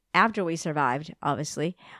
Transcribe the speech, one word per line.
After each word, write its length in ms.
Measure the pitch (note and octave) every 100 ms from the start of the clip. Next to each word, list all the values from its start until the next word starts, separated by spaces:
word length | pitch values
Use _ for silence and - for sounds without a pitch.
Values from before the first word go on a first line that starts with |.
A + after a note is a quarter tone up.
| _
after 300 | F3 A3 G#3+
we 120 | F3 E3
survived, 580 | E3+ D3+ C3+ C3 D#3+ -
obviously, 540 | C#3+ C3 D3+ - D#3 F3+ -